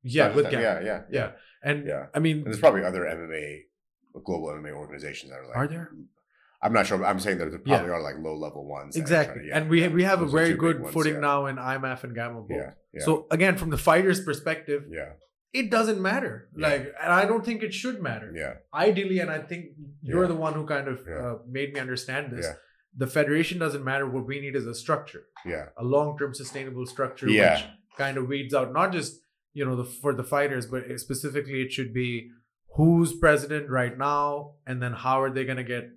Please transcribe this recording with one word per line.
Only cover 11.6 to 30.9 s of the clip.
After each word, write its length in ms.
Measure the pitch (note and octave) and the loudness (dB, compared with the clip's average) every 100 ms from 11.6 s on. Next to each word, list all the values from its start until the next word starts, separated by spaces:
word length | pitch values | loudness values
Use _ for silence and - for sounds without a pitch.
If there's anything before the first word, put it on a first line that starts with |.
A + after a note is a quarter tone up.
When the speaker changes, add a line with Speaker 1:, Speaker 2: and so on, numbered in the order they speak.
| B2+ C3+ | -4 -4
Speaker 1:
maf 260 | C3 B2+ | -4 -6
and 100 | B2+ | -8
Gamma 280 | A#2 A#2 A#2 | -6 -6 -8
both. 80 | G2+ D#3 | -6 -6
Speaker 2:
Yeah, 160 | - - _ | -6 -14 _
yeah. 100 | - | -4
Speaker 1:
So 220 | D3 D#3 - | 2 2 2
again, 240 | D#3+ F#3+ | 4 4
from 140 | F#3 E3 | 2 0
the 80 | C3+ | 2
fighter's 420 | - D#3+ F#3+ F#3 | 4 6 6 2
perspective, 600 | F3+ C#3 E3 D#3+ - C#3+ - | 0 -4 -4 -6 -4 -6 -4
Speaker 2:
Yeah. 240 | E2 C#2+ D2 _ _ _ | -10 -10 -14 _ _ _
Speaker 1:
it 180 | B3+ A3 | -4 2
doesn't 300 | A3+ A3 G3+ | 2 2 2
matter. 480 | F#3+ B3 G#3+ A2 - D#3 | 0 0 -2 -8 -14 -2
Speaker 2:
Yeah. 100 | D#3 | 0
Speaker 1:
Like, 260 | C#3+ C3 - | 0 -2 -4
and 120 | E3 | 4
I 100 | F3+ | 6
don't 200 | G3+ A3+ | 6 2
think 180 | A3+ A3 | 0 -4
it 100 | G#3+ | -4
should 280 | - B3+ G#3+ | -4 -6 -4
matter. 320 | D#3 A2 G#2 | -6 -6 -10
Speaker 2:
Yeah. 200 | E2 C#2 - _ | -8 -8 -8 _
Speaker 1:
Ideally, 460 | D3 G3+ F3+ G3 F#3 | 2 4 4 2 0
and 120 | D#3+ | 0
I 80 | D#3 | -4
think 300 | D3 F3 D#3+ D3+ C#3+ - | -6 -12 -12 -18 -18 -12
you're 220 | C3 E3 | -2 2
Speaker 2:
Yeah. 40 | F3+ | 2
Speaker 1:
the 80 | |
one 180 | D#3+ D#3 | 2 -2
who 120 | D3+ | -2
kind 240 | D3+ C#3+ C3+ | -2 -4 -2
of, 120 | B2+ - | -6 -8
Speaker 2:
Yeah. 60 | G2+ | -6
Speaker 1:
uh, 120 | B2 A#2 B2 | -6 -8 -8
made 260 | C3 C#3+ | -6 -4
me 60 | C#3 | -6
understand 540 | B2+ B2 - C3 C#3+ | -6 -6 -4 -6 -6
this, 100 | A#2+ | -6
Speaker 2:
Yeah. 100 | E2 D2 _ _ _ | -6 -6 _ _ _
Speaker 1:
the 140 | B2+ B2+ | -6 -2
federation 500 | D3+ C#3 D3+ D#3+ F3+ | 2 2 2 2 0
doesn't 280 | D#3+ C#3+ | -2 -2
matter. 200 | C3 C#3 | -2 -2
What 200 | C3+ C3 | -2 -2
we 160 | C3 C#3+ | -4 -6
need 160 | C#3 C3+ | -4 -4
is 80 | A2+ | -4
a 80 | |
structure. 480 | A2+ - D3 - F2 _ - | -8 -2 -2 -4 -18 _ -14
Speaker 2:
Yeah. 240 | F2+ E2 C#2+ - | -8 -8 -8 -6
Speaker 1:
A 60 | |
long-term 480 | B2 C#3+ D3 C#3+ C#3 | 2 2 2 -2 -6
sustainable 520 | B2+ B2+ C3+ C3+ B2+ | -6 -10 -10 -10 -8
structure 440 | B2 - C3 - A2+ | -10 -4 -6 -4 0
Speaker 2:
Yeah. 260 | G#2+ F2+ | 6 6
Speaker 1:
which 100 | D2+ - - _ - | 6 -2 -16 _ -6
kind 200 | C#3 C3+ | -4 -2
of 100 | B2+ | -2
weeds 260 | C#3 B2 | -4 0
out, 200 | C#3 B2+ | 0 0
not 180 | C#3+ F#3+ | 2 2
just, 300 | F3+ C3+ - _ _ _ | 0 -4 -10 _ _ _
you 100 | C#3+ | -4
know, 140 | C3 B2+ | -2 -2
the, 80 | |
for 280 | B2 - C#3+ | -6 -2 -2
the 120 | B2+ | -2
fighters, 400 | A#2+ C#3+ C#3+ C3 | 0 0 0 -2
but 340 | A2+ B2+ B2 | -4 -6 -6